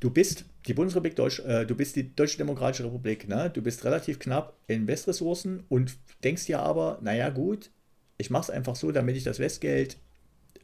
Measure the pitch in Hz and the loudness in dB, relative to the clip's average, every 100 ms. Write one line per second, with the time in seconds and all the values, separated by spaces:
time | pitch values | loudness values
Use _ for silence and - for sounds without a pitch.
0 | 123 139 196 - - - - 123 185 180 | 2 4 4 2 -10 -12 -4 2 2 2
1 | 165 - 123 - - 117 113 120 139 - | 0 2 0 0 0 0 2 0 0 -2
2 | 131 - 147 - 147 135 127 131 120 123 | -2 2 2 2 -2 0 0 0 -4 -4
3 | 117 107 101 104 170 - 117 117 - 160 | -2 -2 -2 -2 0 -2 -4 -2 0 0
4 | 160 143 - 131 - - - 113 117 143 | -2 -6 -2 -2 -2 -8 -2 0 2 0
5 | - 175 170 175 190 185 - 127 127 - | 0 0 0 -2 -4 -6 0 2 2 -2
6 | - - 127 170 - 156 151 156 160 - | -18 -4 -2 -2 -2 0 2 2 0 -2
7 | 107 110 139 131 170 208 - _ _ _ | -2 0 0 0 0 -2 -6 _ _ _
8 | _ - - 139 - 143 127 123 156 147 | _ -8 -2 0 0 -4 -4 -2 0 2
9 | 123 131 127 117 139 - 147 135 131 - | 2 0 -2 -2 -2 -2 0 2 0 -4
10 | - - - _ _ - | -20 -20 -20 _ _ -20